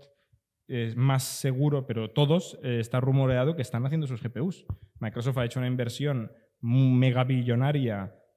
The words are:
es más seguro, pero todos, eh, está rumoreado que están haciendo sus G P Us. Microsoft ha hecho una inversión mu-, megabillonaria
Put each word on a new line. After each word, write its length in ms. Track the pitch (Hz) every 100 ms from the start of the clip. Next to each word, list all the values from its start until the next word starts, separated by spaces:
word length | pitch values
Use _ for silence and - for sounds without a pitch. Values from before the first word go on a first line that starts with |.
| - _ _ _ _ _ -
es 280 | 123 113 117
más 260 | 131 131
seguro, 640 | - - 139 127 147 143 131
pero 240 | 113 110
todos, 480 | - 143 170 180 -
eh, 160 | 131 120
está 200 | 113 127
rumoreado 560 | 131 135 131 127 135 170
que 60 |
están 240 | 123 117 135
haciendo 220 | 160 143
sus 160 | 120
G 80 | 120
P 100 | 110
Us. 240 | 170 - - - - -
Microsoft 380 | 110 120 120 127
ha 80 | 120
hecho 140 | 131
una 80 | 123
inversión 640 | 127 117 - 147 131 107 - _ _
mu-, 300 | 117 127 131
megabillonaria 1300 | 127 131 123 127 131 123 117 135 147 123 101 98 - _